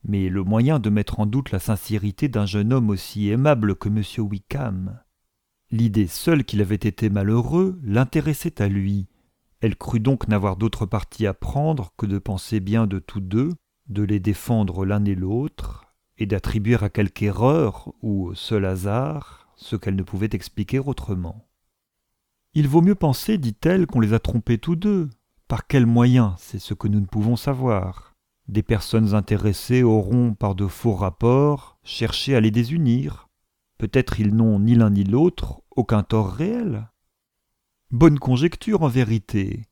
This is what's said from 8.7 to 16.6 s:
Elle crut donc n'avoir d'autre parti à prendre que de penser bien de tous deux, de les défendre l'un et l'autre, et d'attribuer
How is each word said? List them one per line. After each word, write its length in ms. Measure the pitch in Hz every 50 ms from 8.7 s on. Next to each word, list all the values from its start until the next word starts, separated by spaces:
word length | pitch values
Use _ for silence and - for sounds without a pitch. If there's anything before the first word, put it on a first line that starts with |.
| 98 101 98 98 101 101 95 - _ _ _ _ _ _ _ _ _ _
Elle 160 | - 110 92
crut 260 | - - - - 117
donc 280 | 107 127 135 - - -
n'avoir 260 | 107 101 95 101 92
d'autre 300 | 92 110 113 - - 113
parti 420 | 92 - 104 - - - - 110
à 60 | 101 98
prendre 580 | _ - - - 139 147 160 160 135 98 90 _
que 80 | - -
de 120 | 101 101
penser 440 | 98 - - 98 92 - - 110 107
bien 260 | 92 98 107 117 113
de 100 | 101 98
tous 220 | 92 - - - 110
deux, 320 | 95 92 101 113 135 165 180 - _ _ _ _ _ -
de 120 | 101 101
les 200 | 104 95 104 101
défendre 640 | 92 104 101 - - - 120 110 104 92 87 92 95
l'un 180 | 95 104 104 104
et 120 | 101 98
l'autre, 680 | 92 92 92 104 120 143 156 _ - - - - - _ _ _ _ _ _ _
et 80 | _ 113
d'attribuer 560 | 98 104 95 - - - 113